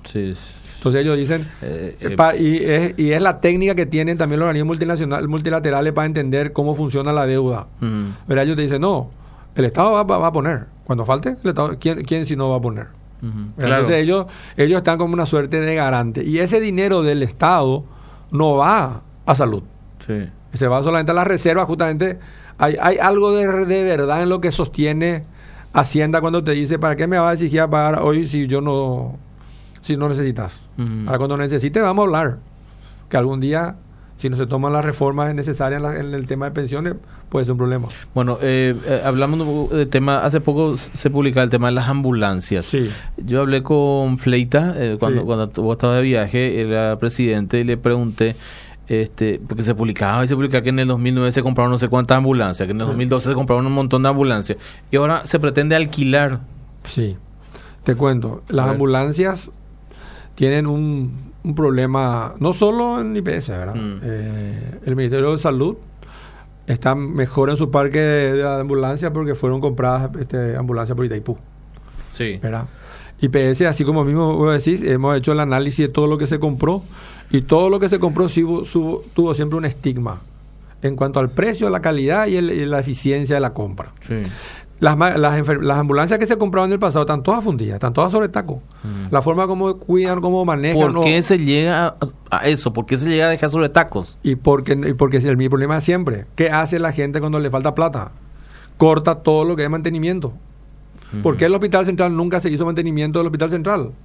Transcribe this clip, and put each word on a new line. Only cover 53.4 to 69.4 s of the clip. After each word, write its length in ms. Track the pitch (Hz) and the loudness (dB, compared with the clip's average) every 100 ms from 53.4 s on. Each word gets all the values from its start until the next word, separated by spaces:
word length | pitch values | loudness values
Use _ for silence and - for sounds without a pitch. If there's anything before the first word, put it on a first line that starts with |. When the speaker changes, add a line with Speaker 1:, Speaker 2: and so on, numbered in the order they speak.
| 131 123 135 | 2 2 2
Speaker 1:
un 60 | |
montón 300 | 139 135 131 | 0 2 2
de 60 | 135 | 4
ambulancias, 480 | 139 135 110 101 104 - - - | 4 2 2 -2 -6 -10 -20 -2
y 60 | 139 | 2
ahora 280 | 147 165 - | 2 0 0
se 140 | 160 | 0
pretende 340 | 147 135 147 160 | 2 2 4 2
alquilar. 640 | 151 147 135 139 143 127 - - - - | 2 0 2 4 2 -2 -8 -18 -20 -18
Speaker 2:
Sí. 320 | - - 107 92 - - - - - - - | -8 -4 -4 -6 -14 -20 -20 -20 -20 -4 -2
Te 100 | 123 | 2
cuento, 480 | 139 123 117 - - | 2 2 -2 -8 -2
las 140 | 139 | 0
Speaker 1:
A 40 | 131 | 0
ver. 60 | |
Speaker 2:
ambulancias 760 | 139 135 131 143 151 190 180 - - - - - - - - - - | 2 2 2 0 0 0 -2 -10 -20 -20 -20 -20 -20 -20 -20 -18 0
tienen 320 | 135 143 151 | 2 2 0
un, 460 | 147 151 143 131 127 131 - | 0 -2 -2 -4 -8 -14 -10
un 120 | 165 147 | -6 0
problema, 800 | 151 127 131 135 127 117 113 - | 2 2 2 0 0 -2 -4 -2
no 120 | 156 | -2
solo 480 | 185 208 233 240 233 | 2 2 2 -2 -2
en 160 | 220 214 | -4 -4
I 60 | |
P 160 | 180 - | -4 -4
S, 140 | 127 | -4
¿verdad? 220 | 92 92 110 | -8 -6 -6
Speaker 1:
Mm. 240 | 107 98 | -8 -8
Speaker 2:
Eh, 760 | 113 110 107 107 101 104 120 - - | -8 -6 -6 -6 -8 -8 -10 -8 -4
el 100 | 131 | -2
Ministerio 340 | 123 135 143 | 0 0 0
de 80 | 156 | 0
Salud 380 | 156 131 151 226 - - - - - - - - - | 0 0 0 -2 -12 -20 -20 -20 -20 -20 -20 -12 -4
está 260 | 120 131 | -2 0
mejor 560 | 139 139 160 127 143 139 | 0 -2 -2 0 2 2
en 60 | 147 | 2
su 160 | 151 | 0
parque 280 | 143 139 147 | 2 2 2
de, 340 | 151 147 139 | 2 2 2
de 260 | 139 139 139 | 0 0 -2
ambulancias 520 | 139 139 131 143 170 | -2 -2 -2 -2 -4
porque 220 | 151 151 | -2 -4
fueron 280 | 139 | -2